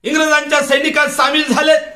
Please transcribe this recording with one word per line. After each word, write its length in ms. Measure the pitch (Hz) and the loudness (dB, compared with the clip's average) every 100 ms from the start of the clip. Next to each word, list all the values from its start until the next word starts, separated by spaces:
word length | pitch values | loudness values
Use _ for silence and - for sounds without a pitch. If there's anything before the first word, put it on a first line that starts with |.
इंग्रजांच्या 580 | 220 311 311 294 285 294 | -2 0 2 0 2 -2
सैनिकात 460 | - - 311 294 285 | 2 0 0 0 -2
सामील 360 | 285 277 302 302 | 0 0 0 -2
झालेत 260 | 240 311 311 311 | 0 2 0 0